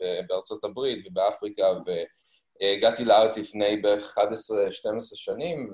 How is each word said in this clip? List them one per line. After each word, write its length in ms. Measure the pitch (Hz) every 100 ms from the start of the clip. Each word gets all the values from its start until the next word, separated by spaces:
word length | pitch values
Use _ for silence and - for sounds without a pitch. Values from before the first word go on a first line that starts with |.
ב-, 260 | 90 87 90
בארצות 360 | 92 - 107
הברית 420 | 101 101 135 104 95
ובאפריקה, 640 | 92 101 - 104 104 95 90 90 85 85 _ _ _ _ _
והגעתי 440 | 98 101 113 117
לארץ 340 | 113 104 110 110
לפני 380 | 104 107 104 104
בערך 280 | 104 104
אחד 280 | - 104 104
עשרה, 400 | 110 - 107 98
שתים 240 | - 107 110
עשרה 200 | 117 107
שנים, 520 | 101 107 165 151 110